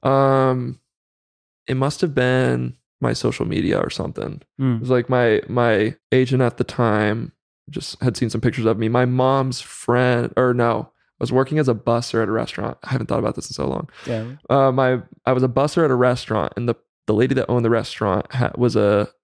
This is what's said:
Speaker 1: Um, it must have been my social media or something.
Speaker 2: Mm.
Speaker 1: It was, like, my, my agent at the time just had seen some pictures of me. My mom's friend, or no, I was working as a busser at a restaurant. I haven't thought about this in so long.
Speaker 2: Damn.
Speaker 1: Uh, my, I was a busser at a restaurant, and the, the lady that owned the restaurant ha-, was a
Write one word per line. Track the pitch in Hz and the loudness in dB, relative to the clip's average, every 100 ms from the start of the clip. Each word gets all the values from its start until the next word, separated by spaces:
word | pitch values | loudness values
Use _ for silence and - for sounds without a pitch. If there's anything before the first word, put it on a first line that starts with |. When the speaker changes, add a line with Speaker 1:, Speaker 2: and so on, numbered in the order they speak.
Speaker 1:
Um, | 135 135 135 135 131 127 123 131 _ _ _ _ _ _ _ _ - | 0 2 4 2 2 0 -4 -10 _ _ _ _ _ _ _ _ -6
it | 131 | -2
must | 139 - | -2 0
have | 175 | -2
been | 139 127 127 127 123 123 123 _ _ | 0 2 2 0 0 -4 -10 _ _
my | 123 | -4
social | 117 117 117 107 | -2 -2 -2 -4
media | 95 90 - | -2 0 0
or | - | -2
something. | - - - - - _ - | -4 -8 -6 -10 -12 _ -4
Speaker 2:
Mm. | 131 117 | -2 0
Speaker 1:
It | |
was, | 123 | 0
like, | 127 120 | 0 2
my, | 127 117 107 - | 2 4 2 0
my | 123 120 107 107 - _ | 0 2 2 0 -2 _
agent | 131 127 131 | 0 2 2
at | 123 - | 0 0
the | |
time | - - 117 107 104 110 113 _ _ _ - | -6 0 0 2 0 -2 -6 _ _ _ -14
just | - - - | -12 -12 -2
had | 127 104 | -2 0
seen | 117 | -4
some | 110 | 0
pictures | 127 - 110 | -2 0 0
of | 107 | 0
me. | 110 | 0
My | 120 | 2
mom's | 123 127 131 135 131 123 | 2 2 2 2 0 -6
friend, | - - - 123 127 120 120 - | -12 -10 0 2 2 0 0 0
or | 127 | 2
no, | 120 117 110 - | 2 2 0 -4
I | _ _ _ | _ _ _
was | - | -2
working | 127 135 151 | 0 0 0
as | 135 | 2
a | |
busser | 113 - 117 120 113 | 0 0 -2 0 -2
at | 110 | 0
a | |
restaurant. | 110 117 - 110 - | -2 -4 -6 -8 -8
I | - | -6
haven't | 127 - | -6 -2
thought | 113 | -2
about | 110 - | -2 -4
this | - | -10
in | |
so | - 131 | -6 -4
long. | - - - | -4 -8 -12
Speaker 2:
Damn. | - 117 113 139 _ | -8 -6 -8 -14 _
Speaker 1:
Uh, | 139 135 | 2 2
my, | 131 131 127 - - - | 2 2 0 -4 -8 0
I | |
was | 127 | 2
a | 127 | 2
busser | 120 147 - | 2 0 2
at | 156 | 2
a | |
restaurant, | 123 127 123 - 110 78 - | 4 2 2 -2 -2 -2 -4
and | 120 | -4
the, | 117 _ _ - | -4 _ _ -2
the | |
lady | 107 127 | 2 2
that | 127 - | 2 0
owned | 123 | 0
the | 117 | 2
restaurant | 117 107 - 104 95 - | 0 -2 -4 -2 -2 -2
ha-, | 127 - - | -2 -2 0
was | 120 110 | 0 2
a | 104 104 104 _ | 2 2 0 _